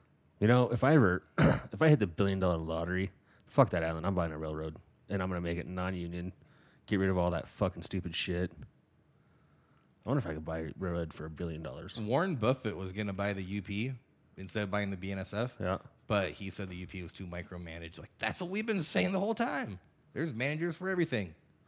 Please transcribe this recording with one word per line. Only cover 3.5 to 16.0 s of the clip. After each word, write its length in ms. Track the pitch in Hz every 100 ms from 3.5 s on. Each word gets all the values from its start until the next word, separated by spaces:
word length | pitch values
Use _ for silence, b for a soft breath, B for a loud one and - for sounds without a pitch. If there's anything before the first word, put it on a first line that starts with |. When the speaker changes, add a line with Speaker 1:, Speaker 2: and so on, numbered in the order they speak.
| - 120
Speaker 1:
that 140 | 87
island. 200 | 82 80
I'm 100 | 95
buying 180 | 90 82
a 40 | 78
railroad, 380 | 78 78 80 80 - _ -
and 160 | 98
I'm 60 | 92
gonna 100 | 87
make 180 | 87 85
it 100 | -
non-union. 640 | 92 90 92 85 87 90 - b b b b -
Get 100 | 101
rid 100 | 95
of 80 | 92
all 140 | 87
that 160 | 85 -
fucking 360 | - 92 87
stupid 300 | - 95 87
shit. 380 | - - 87 92 - - _ _ _ _ b b b b b b b b _
I 60 | -
wonder 80 | 139
if 80 |
I 80 | 90
could 120 | 78
buy 140 | 78 80
a 80 | 80 -
railroad 340 | 90 85 80
for 120 | -
a 40 | 78
billion 320 | 78 85 80
dollars. 380 | 78 73 90 123
Speaker 2:
Warren 340 | 107 139 190
Buffett 400 | 135 110 135 110
was 160 | 85 95
gonna 220 | 95 104
buy 200 | 95 101
the 100 | 98
U 180 | 92 101
P 300 | 95 101 127 123 _ _ _
instead 280 | - 95 110
of 80 | 101
buying 180 | 104 101
the 80 | 92
B 140 | 95
N 80 | 95
S 120 | 95
F. 240 | 104 123 -
Speaker 1:
Yeah. 180 | 95 - - _